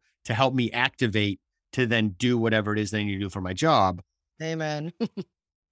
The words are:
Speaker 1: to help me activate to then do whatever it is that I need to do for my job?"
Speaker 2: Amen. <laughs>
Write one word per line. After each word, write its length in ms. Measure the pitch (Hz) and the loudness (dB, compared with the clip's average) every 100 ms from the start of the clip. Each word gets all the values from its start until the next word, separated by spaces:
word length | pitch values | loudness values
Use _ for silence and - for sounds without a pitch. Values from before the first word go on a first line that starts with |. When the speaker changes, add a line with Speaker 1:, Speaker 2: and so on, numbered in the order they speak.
| _ _ | _ _
Speaker 1:
to 100 | - | -4
help 200 | 113 135 | 2 2
me 160 | 131 117 | 2 0
activate 680 | 120 131 - 120 104 101 95 _ _ _ | 0 -2 0 0 0 0 -4 _ _ _
to 140 | - 123 | -2 2
then 240 | 117 107 | 2 0
do 280 | 90 123 120 | 0 0 2
whatever 340 | 113 110 104 | 2 2 2
it 60 | 107 | -2
is 120 | 104 | -2
that 60 | 107 | -2
I 60 | |
need 100 | 104 | -2
to 60 | 98 | -4
do 80 | 101 | -6
for 120 | 98 | -6
my 120 | 92 | -6
job?" 500 | 92 160 131 95 90 - _ _ - | 0 2 4 4 0 -12 _ _ -12
Speaker 2:
Amen. 500 | 160 160 156 151 160 - | -8 -4 -4 -6 -8 -6
<laughs> 240 | 233 - - _ _ _ _ | -8 -8 -14 _ _ _ _